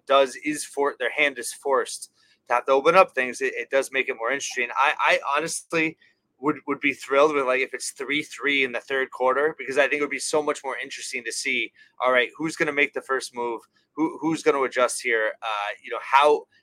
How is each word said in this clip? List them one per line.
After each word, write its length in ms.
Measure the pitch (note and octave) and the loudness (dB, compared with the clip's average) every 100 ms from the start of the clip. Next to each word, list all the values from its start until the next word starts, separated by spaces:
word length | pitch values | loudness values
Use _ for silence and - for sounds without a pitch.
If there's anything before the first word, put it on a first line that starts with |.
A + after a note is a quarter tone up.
| - | 2
does, 300 | C#3 C3+ B2+ D3+ | 4 4 0 -6
is 180 | D3 | -6
for-, 320 | - C#3 C#3 - | -6 -2 -2 -2
their 120 | A#2+ | -4
hand 260 | C#3+ D3 B2 | 0 0 0
is 140 | A2+ | -10
forced 600 | - C#3 C3 G#2+ - - _ _ _ - | -8 0 0 0 -6 -14 _ _ _ -2
to 60 | |
have 120 | A#2+ - | -2 2
to 40 | |
open 240 | C3+ D3 F3+ | 4 6 8
up 180 | F3+ | 8
things, 280 | C3 B2+ A#2 | 4 -2 -2
it, 120 | C3 - | -4 -4
it 140 | A#2 | -2
does 220 | C3+ B2+ | 0 0
make 160 | C3 B2+ | -2 -2
it 80 | A#2 | -2
more 160 | A2+ | -2
interesting. 380 | C3+ - B2+ A#2+ A#2 | -2 -4 -4 -2 2
I, 160 | C#3 - | 2 2
I 200 | D3 F3+ - D3 | 2 2 0 -2
honestly 600 | E3 - - E3 D#3+ - _ _ _ _ | -2 -6 -4 -2 -2 -4 _ _ _ _
would, 180 | C#3 C#3+ - | -4 -4 -4
would 120 | C3+ | -2
be 140 | C#3+ | -2
thrilled 400 | B2+ - C#3 D#3 | -4 0 4 4
with, 120 | C#3+ B2+ | 4 0
like, 160 | C3 | 0
if 120 | C3 | -2
it's 160 | B2+ - | -6 -10
three 300 | - B2+ D3 | -10 -6 -6
three 420 | - - C3+ C#3 | -6 -6 -2 0
in 80 | C3 | 0
the 80 | A#2 | -2
third 300 | - C3+ C3 | -4 -2 -2
quarter, 440 | - B2+ B2+ D3+ D#3 | -2 0 2 0 -2
because 200 | B2+ C3+ | -4 0
I 100 | C3+ | 2
think 120 | C#3+ | 2
it 20 | |
would 80 | C#3+ | -4
be 80 | C3+ | -6
so 240 | - D#3 | -2 -2
much 200 | D3 C#3+ | -2 -4
more 140 | C3+ A#2+ | -6 -8
interesting 460 | C3+ - - B2+ | -10 -12 -10 -10
to 80 | A#2 | -8
see, 420 | - C3+ B2+ A2+ _ _ - | -6 -4 -4 -4 _ _ -4
all 120 | B2+ | 2
right, 180 | B2+ A#2+ - | 2 2 -2
who's 180 | D#3+ - | -6 -2
gonna 160 | D#3 | -2
make 220 | C#3+ C#3+ | 0 -2
the 80 | C3+ | -2
first 340 | - C3 - B2 | -4 -4 -4 -8
move? 260 | A#2+ A2+ - _ _ | -6 -6 -12 _ _
Who, 240 | - D#3+ - | -4 -4 -2
who's 240 | D#3 D3+ | -4 -2
gonna 180 | D#3 C#3+ | 0 2
adjust 400 | B2+ B2 B2 - | 0 2 0 0
here? 300 | B2+ A2+ A2 - | -2 0 0 -4
Uh, 280 | A2+ G#2 G#2 G#2+ | -6 -4 -6 -8
you 80 | B2+ | -10
know, 100 | A2+ | -10
how, 420 | - C3 D3+ D3 - _ | 2 6 6 4 -2 _